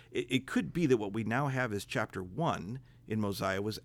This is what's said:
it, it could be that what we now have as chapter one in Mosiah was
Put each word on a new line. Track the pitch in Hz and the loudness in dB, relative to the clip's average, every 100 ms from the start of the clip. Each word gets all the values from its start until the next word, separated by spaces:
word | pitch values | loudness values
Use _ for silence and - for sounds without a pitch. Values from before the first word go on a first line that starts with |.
| - | -8
it, | - - | -6 0
it | 131 - | 0 2
could | 247 175 | 0 0
be | 170 151 | 2 6
that | 123 | 6
what | 101 | 4
we | 113 | -2
now | 107 120 143 | 0 0 0
have | 131 127 | 0 0
as | 101 | -2
chapter | - 123 110 98 | -2 -2 -2 -4
one | 92 107 165 95 87 131 - - - | -6 -2 0 0 -4 -10 -12 -16 -4
in | 110 | -2
Mosiah | 101 92 95 95 | 0 0 0 0
was | 104 98 | -2 -4